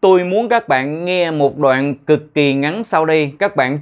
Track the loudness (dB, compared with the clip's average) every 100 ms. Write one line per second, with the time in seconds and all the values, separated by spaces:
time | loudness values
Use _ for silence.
0 | 4 4 2 -2 0 -2 0 -2 -2 -6
1 | -4 -2 -2 0 0 2 0 0 -2 -6
2 | -2 -2 0 -2 0 0 -2 -6 -4 -2
3 | 0 0 -2 -4 -4 -2 -2 -2